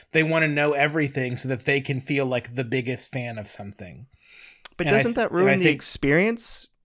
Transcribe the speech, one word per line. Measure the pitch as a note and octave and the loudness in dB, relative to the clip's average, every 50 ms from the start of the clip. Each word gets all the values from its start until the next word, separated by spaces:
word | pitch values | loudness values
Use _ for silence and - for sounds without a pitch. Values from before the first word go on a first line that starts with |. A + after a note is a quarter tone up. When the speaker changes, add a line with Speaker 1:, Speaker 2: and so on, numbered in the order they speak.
| - _ | -20 _
Speaker 1:
They | - D#3+ | 2 2
wanna | D#3 D#3 D#3+ D#3+ D#3+ D3+ | 2 4 2 2 2 2
know | D3 D3 D3 D3+ | 2 2 2 2
everything | D3 C#3 C#3+ D3+ D3 E3 D3+ C3 - C#3 C3 B2 B2 | 2 2 2 2 2 0 0 0 0 -2 -2 -2 -4
so | - - C3 | -6 -4 -4
that | C3+ A2 - | -4 -2 0
they | - C#3 C#3+ | 0 0 0
can | C3+ - C#3 B2+ | 0 -2 -4 -4
feel | C3 - D3 C#3 C#3 | -4 -2 -2 0 0
like | B2+ B2+ A#2+ - A#2+ A#2+ | 0 0 -2 -4 -4 -6
the | B2 A#2+ | -6 -4
biggest | A2+ B2 C3 A#2+ B2+ B2+ A#2 - - | -2 -2 -2 -2 -2 -6 -6 -8 -10
fan | - C3 B2 A#2+ A#2 A2 | -8 -8 -8 -8 -10 -10
of | G2+ - | -10 -12
something. | - - G2+ G2+ G2+ - F#2+ F2+ C#2 - B2 _ _ _ _ _ - - - - - _ _ - _ | -12 -12 -14 -16 -14 -16 -16 -16 -16 -18 -20 _ _ _ _ _ -20 -20 -20 -20 -20 _ _ -20 _
Speaker 2:
But | - - | -4 0
Speaker 1:
And | D3 G3+ | 2 4
I | A3 | 4
Speaker 2:
doesn't | - - A#3 | 4 2 0
Speaker 1:
th-, | |
Speaker 2:
that | B3 A3+ - | 0 -2 0
Speaker 1:
and | - F3 | 2 4
I | F#3 | 4
Speaker 2:
ruin | G3+ - F#3+ | 4 4 6
the | F3+ | 4
Speaker 1:
think | D#3 D3 | 2 2
Speaker 2:
experience? | B2 - - - - - C#3 C#3+ E3 G3 A3+ A#3 A#3 - - - - - - _ _ | 2 -2 -4 -4 0 2 2 4 4 4 2 0 -2 -4 -6 -6 -6 -10 -18 _ _